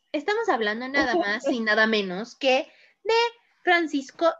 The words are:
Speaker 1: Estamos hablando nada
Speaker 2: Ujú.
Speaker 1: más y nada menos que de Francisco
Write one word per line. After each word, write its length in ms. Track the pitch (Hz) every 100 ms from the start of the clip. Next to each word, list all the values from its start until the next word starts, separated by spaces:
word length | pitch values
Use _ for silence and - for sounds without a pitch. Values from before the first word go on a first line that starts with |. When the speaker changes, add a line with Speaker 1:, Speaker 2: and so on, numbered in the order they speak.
| _
Speaker 1:
Estamos 380 | 302 302 427 427
hablando 380 | 262 208 220 254
nada 260 | 285 254 330
Speaker 2:
Ujú. 60 | 202
Speaker 1:
más 240 | 220 269
y 120 | 247
nada 260 | 220 214 220
menos 480 | 214 196 180 233 -
que 360 | 269 262 330 _ _ _
de 100 | 415 453 466 466 _ _
Francisco 680 | 359 339 311 277 262 - 330